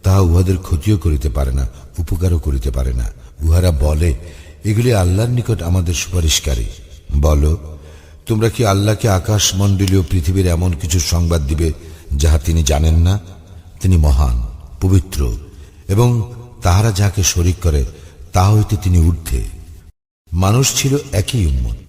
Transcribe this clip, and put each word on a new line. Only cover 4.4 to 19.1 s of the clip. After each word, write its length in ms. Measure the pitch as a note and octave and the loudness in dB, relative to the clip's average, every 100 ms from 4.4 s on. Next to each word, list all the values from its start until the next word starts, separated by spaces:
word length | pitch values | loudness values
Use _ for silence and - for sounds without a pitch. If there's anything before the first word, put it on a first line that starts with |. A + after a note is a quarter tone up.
| - - | -20 -10
"এগুলি 300 | G#2 G#2+ A#2+ | -2 0 2
আল্লাহর 340 | A2 F2+ F#2 A#2+ | 2 2 0 0
নিকট 340 | B2 G#2+ F2 | -2 -2 -4
আমাদের 320 | E2+ F#2 E2+ | 0 -2 0
সুপারিশকারী।" 720 | E2+ - F2 E2 - - B1+ A1 - - - - C#2+ | -4 -4 -2 0 0 -2 -4 -4 -10 -20 -20 -4 0
বল, 400 | D2 D2 D2+ D2+ D2+ D2+ - - - - - | 2 4 2 0 -6 -18 -20 -20 -20 -20 -4
"তোমরা 240 | A2 A2 | 0 0
কি 160 | - A2+ | 0 0
আল্লাহকে 420 | G2 G2+ G#2+ A#2 | 2 0 0 0
আকাশমণ্ডলীয় 920 | F#2 - G#2 - F#2+ G2+ G2 F#2+ F#2+ | 0 0 0 0 0 2 2 2 2
পৃথিবীর 440 | E2+ F#2 D#2+ F#2+ F2+ | 0 0 0 0 0
এমন 260 | E2 F#2 | 0 -2
কিছু 280 | E2 E2+ F2+ | -2 -2 -2
সংবাদ 460 | - E2+ E2+ E2 C#2 | 0 0 0 0 0
দিবে, 260 | D2+ E2 D2+ - - - C#2+ | -2 -2 -4 -12 -20 -6 0
যাহা 220 | D#2 D2+ | 2 2
তিনি 240 | E2+ E2 | 2 0
জানেন 340 | D#2 D2+ D#2+ E2 | 2 2 2 4
না? 240 | E2+ G2+ - - - - - - | 2 0 -4 -20 -20 -20 -20 -4
তিনি 160 | F#2 F2+ | 2 4
মহান, 460 | D2 B1+ C#2 A#1 - - - - | 4 4 2 0 -4 -10 -18 -4
পবিত্র, 560 | F#2+ F#2+ - - B1 G#1+ - - - - - | 2 2 0 -4 -4 -4 -10 -20 -20 -20 -4
এবং 440 | G2 B2 A#2+ G#2 - - - | 2 2 2 -4 -10 -18 -6
তাহারা 280 | F#2 F2+ A2 | 0 2 0
যাহাকে 320 | F#2+ G2+ F2+ | 0 -2 0
শরিক 340 | F2+ - F2 F2 | -2 0 0 0
করে, 220 | F2 D#2 B1 - - - - | 0 0 -2 -8 -20 -20 -6
তাহা 200 | G#2 F#2 | 0 4
হইতে 240 | G#2+ G2+ G#2+ | 4 2 -2
তিনি 220 | F2+ F2 | 0 2
ঊর্ধ্বে।" 460 | E2 | 4